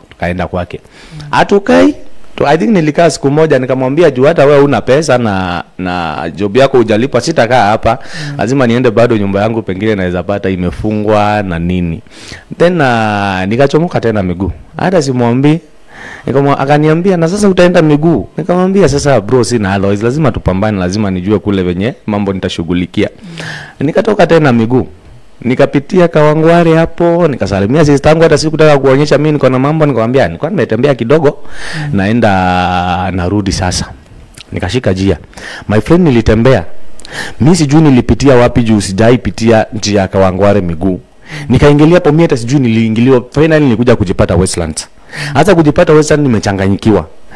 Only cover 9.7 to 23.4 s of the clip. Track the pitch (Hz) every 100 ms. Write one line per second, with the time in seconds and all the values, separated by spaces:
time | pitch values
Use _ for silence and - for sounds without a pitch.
9.7 | 95 110 101 90 90 87 101 95 92 90
10.7 | - 107 107 104 104 104 107 98 82 85
11.7 | 90 87 80 - - - - - - 170
12.7 | 175 135 117 110 104 101 92 95 117 139
13.7 | 151 170 117 113 107 92 87 92 - -
14.7 | - 175 185 139 127 120 123 147 160 -
15.7 | - - - - - - 127 139 139 139
16.7 | 147 151 160 190 180 165 208 208 180 180
17.7 | 180 156 147 170 135 - - 170 180 185
18.7 | 196 160 139 143 127 98 127 107 120 98
19.7 | 98 98 101 117 143 139 - - 95 107
20.7 | 101 90 101 101 92 90 104 104 98 90
21.7 | 87 110 - - 104 98 95 92 - 82
22.7 | 90 87 - 98 - - -